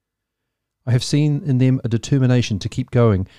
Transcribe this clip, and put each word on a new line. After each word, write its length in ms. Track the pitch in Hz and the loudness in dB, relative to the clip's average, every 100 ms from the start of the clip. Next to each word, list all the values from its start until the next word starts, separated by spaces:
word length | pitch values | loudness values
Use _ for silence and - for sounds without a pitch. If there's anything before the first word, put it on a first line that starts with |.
| _ _ _ _ _ _ _ _ | _ _ _ _ _ _ _ _
I 60 | - | -2
have 140 | 120 | -2
seen 380 | - 147 151 147 | 0 0 0 -2
in 140 | 156 127 | -2 2
them 220 | 131 131 | 2 0
a 40 | 120 | -2
determination 720 | 113 - 139 127 123 - 101 | -4 0 0 2 2 0 -4
to 80 | - | -6
keep 220 | - 127 | -8 -2
going 380 | 127 117 95 95 | 2 2 2 -4